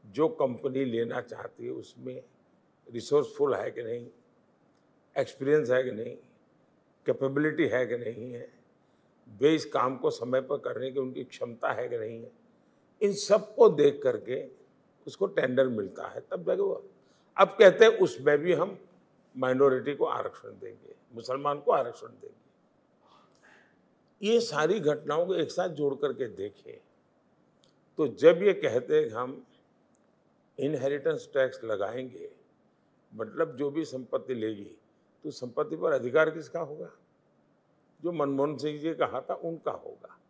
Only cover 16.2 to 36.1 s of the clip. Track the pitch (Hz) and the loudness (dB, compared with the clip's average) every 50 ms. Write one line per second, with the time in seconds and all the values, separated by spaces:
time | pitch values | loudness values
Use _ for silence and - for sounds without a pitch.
16.2 | - _ 190 185 165 175 185 185 202 - - - - - - _ _ _ _ _ | -10 _ -8 -6 -2 -2 0 0 0 -2 -2 -4 -8 -16 -20 _ _ _ _ _
17.2 | _ _ _ - 196 190 - - 214 185 180 208 226 226 226 220 190 - - 131 | _ _ _ 4 4 4 8 10 10 10 12 10 8 8 8 6 2 2 0 0
18.2 | 131 147 147 147 151 180 170 143 175 202 190 - - _ _ _ _ _ _ _ | 2 2 4 4 2 0 0 0 0 -4 -4 -14 -18 _ _ _ _ _ _ _
19.2 | _ _ _ 131 131 127 131 131 143 139 127 127 123 143 143 139 156 147 - - | _ _ _ -2 0 0 4 6 6 6 6 4 -2 -4 -2 -2 -2 -2 -2 -4
20.2 | - - - - - 110 104 98 107 104 104 104 - - - _ _ _ 120 117 | -4 -8 -10 -12 -20 -20 -18 -16 -16 -18 -18 -18 -20 -20 -20 _ _ _ -16 -14
21.2 | 117 123 127 139 143 147 143 147 - - - 147 127 - 113 - - 117 - - | -8 -6 -6 -2 -2 -4 -4 -2 0 2 2 2 0 -4 -8 -14 -18 -20 -20 -20
22.2 | - - - _ _ _ _ _ _ _ _ _ _ _ _ _ _ _ _ _ | -20 -20 -20 _ _ _ _ _ _ _ _ _ _ _ _ _ _ _ _ _
23.2 | _ _ _ _ _ - - - _ _ _ _ _ _ _ _ _ _ _ _ | _ _ _ _ _ -20 -20 -20 _ _ _ _ _ _ _ _ _ _ _ _
24.2 | 196 208 233 233 - - 151 147 156 160 202 220 151 147 - - - - 147 160 | 0 2 4 4 2 0 0 0 2 2 2 2 2 0 0 0 -2 -2 0 0
25.2 | 175 190 185 170 156 - - 175 180 185 160 143 147 139 135 - 147 139 120 113 | 0 0 0 -2 -2 -2 -2 -2 -2 -2 -2 -2 -2 -2 -2 -2 -4 -4 -4 -4
26.2 | 131 110 92 87 98 104 - - _ - 60 - _ _ _ _ _ _ _ _ | -8 -8 -8 -10 -10 -10 -10 -14 _ -20 -20 -20 _ _ _ _ _ _ _ _
27.2 | _ _ _ _ _ _ _ _ _ _ _ _ _ _ _ - 160 127 107 104 | _ _ _ _ _ _ _ _ _ _ _ _ _ _ _ -2 -2 -2 0 8
28.2 | 131 165 170 170 202 202 185 - 156 135 110 127 - - 151 156 151 - 104 117 | 8 8 8 8 4 2 2 2 0 0 0 0 0 2 2 2 2 2 -4 -6
29.2 | 127 127 139 - - _ _ _ _ _ _ _ _ _ _ _ _ _ _ _ | -6 -6 -8 -14 -18 _ _ _ _ _ _ _ _ _ _ _ _ _ _ _
30.2 | _ _ _ _ _ _ _ - 135 143 156 131 123 139 143 143 135 160 156 143 | _ _ _ _ _ _ _ -4 -4 -2 -2 -2 -2 -2 -2 0 -2 -2 -2 -2
31.2 | - - - 139 131 127 - - - 113 107 95 101 98 113 127 131 131 - 85 | -8 -4 0 0 0 0 -2 -8 -6 -4 -2 -2 -2 -4 -4 -8 -10 -10 -12 -14
32.2 | 85 - - _ _ _ _ _ _ _ _ _ _ _ _ _ _ _ - 110 | -16 -16 -18 _ _ _ _ _ _ _ _ _ _ _ _ _ _ _ -10 -10
33.2 | 113 107 - 143 165 156 135 123 147 143 143 165 156 143 127 131 127 - - 135 | -10 -8 -4 -4 -4 -4 -4 -6 -6 -4 -4 -4 -6 -6 -8 -12 -10 -6 -6 -6
34.2 | - 123 127 117 107 110 107 101 101 - - _ _ _ _ _ _ _ _ _ | -4 -4 -6 -4 -4 -6 -6 -8 -14 -18 -20 _ _ _ _ _ _ _ _ _
35.2 | - 156 139 - 127 123 117 - 151 151 160 156 180 165 147 127 117 123 | -14 -14 -12 -10 -12 -8 -4 -4 -4 -4 -6 -4 -2 0 0 0 -2 2